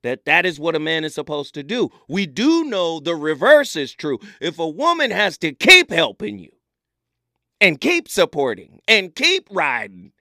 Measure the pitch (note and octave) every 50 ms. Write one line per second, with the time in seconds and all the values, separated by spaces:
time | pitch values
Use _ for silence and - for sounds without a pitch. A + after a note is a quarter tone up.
0 | - B2 C3 B2+ _ C#3+ D3+ F3 F3 F3+ D#3+ C#3 D3+ E3+ E3 D#3 D3+ D#3+ D#3+ D#3+
1 | D#3 D#3 - - C#3+ - D3+ D3 C#3+ - _ D3+ C#3 C#3+ G#3+ B3 G#3 B2+ _ _
2 | _ _ C#3+ G3 G3 D#3 B2+ D3+ A3+ D4+ E4 E4 D#4+ D4 A3 F#3+ F3+ E3 E3 D#3+
3 | C#3 E3+ E3+ D#3 D3 D#3 D#3 C3 D#3+ B3 D4+ D4 C#4 - - D#3+ C#3 A#2+ - -
4 | - D3+ C3+ A2 - - - _ - E3+ D3 D#3 E3 D#3+ D3+ F#3 C#4+ E4+ E4+ E4
5 | D4 A#3+ G3 F#3+ G#3 F#3+ D#3+ - - D#3+ C#3 _ - C#4 F#4 F#4 F4 D4+ - E3+
6 | D#3+ A#2 G2+ _ A2 G#2 G#2 G2 E2 - _ _ _ _ _ _ _ _ _ _
7 | _ _ _ _ _ _ _ _ _ _ _ _ G#3 F#3+ D#3 C3+ - C4+ F4+ E4+
8 | D#4+ - - G3+ F3 - - D3+ C#3 B2+ A2 F2+ E2+ _ _ _ _ - A3+ G#3+
9 | F#3 F3+ _ - C4 E4+ F#4+ F#4+ - _ G3+ F#3 D#3+ C#3+ B2+ A#2+ A2 G#2 F#2+ F2+
10 | F2+ - _ _